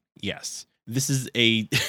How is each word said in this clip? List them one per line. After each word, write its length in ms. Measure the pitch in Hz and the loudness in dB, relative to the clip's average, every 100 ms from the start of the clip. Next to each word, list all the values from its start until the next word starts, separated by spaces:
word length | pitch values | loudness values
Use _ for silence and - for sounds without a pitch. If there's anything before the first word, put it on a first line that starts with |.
| _ _ | _ _
Yes. 460 | 98 - - - - _ - | -8 -8 -10 -12 -16 _ -6
This 240 | 120 139 | -4 0
is 180 | 135 123 120 | -2 -2 4
a 320 | 117 113 107 135 | 4 4 2 -2